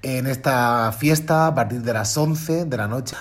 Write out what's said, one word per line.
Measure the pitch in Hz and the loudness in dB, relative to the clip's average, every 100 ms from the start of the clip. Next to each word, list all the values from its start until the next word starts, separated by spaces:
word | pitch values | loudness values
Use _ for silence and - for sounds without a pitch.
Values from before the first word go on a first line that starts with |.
En | 131 127 131 | -4 -4 -4
esta | 127 147 127 120 120 113 | -2 0 2 2 2 0
fiesta, | 110 135 156 156 160 160 | 0 2 2 2 4 4
a | |
partir | 156 107 123 | 2 0 -2
de | 117 | -2
las | 110 110 151 | -2 -2 0
once | 156 156 160 165 165 | 0 0 -2 -2 -2
de | 123 | -2
la | 104 | -2
noche, | 123 120 - | -4 -6 -12